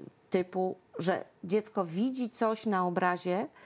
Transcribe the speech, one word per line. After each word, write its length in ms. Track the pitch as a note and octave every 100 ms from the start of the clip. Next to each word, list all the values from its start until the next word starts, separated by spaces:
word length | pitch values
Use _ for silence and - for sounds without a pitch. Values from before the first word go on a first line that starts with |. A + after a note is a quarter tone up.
| - - _
typu, 460 | F#3 F3+ F#3 F#3 - _ -
że 260 | F3 - - _
dziecko 420 | F3 G#3 G#3 - F3
widzi 440 | E3+ B3+ C4 A#3
coś 360 | - A3+ A3 A3+
na 200 | F#3+ F3+
obrazie, 600 | F3 F3+ F3+ F3+ F#3 C#4 -